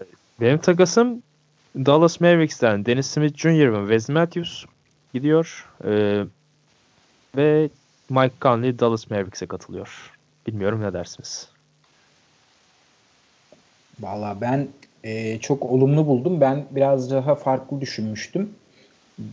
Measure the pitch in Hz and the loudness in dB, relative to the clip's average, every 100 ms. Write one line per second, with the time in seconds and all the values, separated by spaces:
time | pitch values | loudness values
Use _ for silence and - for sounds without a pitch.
0 | 95 _ _ - 117 151 - 175 180 233 | -20 _ _ -2 2 2 2 4 4 4
1 | 240 233 - _ _ _ _ - 131 151 | 2 -2 -12 _ _ _ _ -2 2 6
2 | 170 - 170 170 156 - 120 101 104 120 | 4 4 4 4 2 2 0 2 0 0
3 | 135 - 151 147 160 160 139 107 101 113 | -2 -2 -2 0 2 4 4 2 2 0
4 | 110 151 170 170 170 - - _ _ _ | 2 0 0 -4 -10 -12 -20 _ _ _
5 | _ 123 143 156 165 - - - - 104 | _ -4 2 2 0 -6 -20 -10 -2 0
6 | 104 104 98 - _ _ _ _ _ _ | 2 0 -4 -10 _ _ _ _ _ _
7 | _ _ _ 135 151 151 151 - _ _ | _ _ _ 0 2 2 0 -4 _ _
8 | - 131 131 - 139 117 127 120 120 113 | -4 0 0 2 2 2 0 0 0 0
9 | - 104 92 - 87 92 - 90 - - | -4 -6 -6 -8 -10 -12 -12 -14 -14 -18
10 | - _ _ _ - 107 98 110 104 90 | -20 _ _ _ -10 -4 -4 -2 -4 -6
11 | 85 - - - - _ _ _ _ _ | -10 -14 -16 -16 -16 _ _ _ _ _
12 | _ _ _ _ _ _ _ _ _ _ | _ _ _ _ _ _ _ _ _ _
13 | _ _ _ _ _ _ _ _ _ - | _ _ _ _ _ _ _ _ _ -16
14 | 95 104 104 101 120 139 139 - _ _ | -12 -10 -10 -6 -4 -4 -4 -12 _ _
15 | 110 110 110 113 - 139 127 131 135 147 | -10 -6 -6 -6 -4 -4 0 2 4 2
16 | 151 127 151 175 135 143 143 135 139 135 | 2 0 0 2 2 0 -4 -2 0 0
17 | 127 135 135 143 143 131 - 143 131 - | 0 -2 0 0 0 -4 -4 -10 -8 -8
18 | 110 107 - 170 208 - _ _ _ _ | -8 -8 -8 -6 -6 -10 _ _ _ _
19 | _ - 107 | _ -16 -16